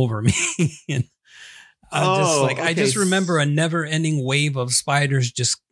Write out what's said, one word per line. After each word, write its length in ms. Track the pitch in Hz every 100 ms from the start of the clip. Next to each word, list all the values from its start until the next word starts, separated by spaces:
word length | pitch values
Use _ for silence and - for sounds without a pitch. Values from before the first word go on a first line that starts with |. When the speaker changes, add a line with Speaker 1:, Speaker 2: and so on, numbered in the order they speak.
Speaker 1:
over 180 | 127 110
<laughs> 0 |
me. 100 | 117 - - - 156 - -
And 160 | 139 - _ _ - - - - _ -
I 100 | 147 185 190
just, 180 | 180 151
Speaker 2:
Oh, 40 |
Speaker 1:
like, 160 | 131 131
I 120 | 170
Speaker 2:
okay. 40 |
Speaker 1:
just 220 | 170 139 139
remember 420 | 185 190 180 165
a 80 | 147
never-ending 800 | 147 160 170 151 156 160 151
wave 320 | 127 143 147 135
of 160 | 123
spiders 580 | 123 - 143 143 139 120
just 280 | - 123 - _